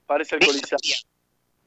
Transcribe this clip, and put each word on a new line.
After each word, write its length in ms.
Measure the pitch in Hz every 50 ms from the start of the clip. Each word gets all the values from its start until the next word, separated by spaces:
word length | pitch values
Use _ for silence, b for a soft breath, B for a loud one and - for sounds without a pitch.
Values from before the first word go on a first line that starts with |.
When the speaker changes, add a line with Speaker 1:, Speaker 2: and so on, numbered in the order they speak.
| _ -
Speaker 1:
Parece 280 | 147 147 160 - -
alcoholizado. 420 | 214 - 147 139 139 135 - 165 139
Speaker 2:
Disartría. 140 | - - - - - _ _ _ _ _ _ _ _ _ _ _ _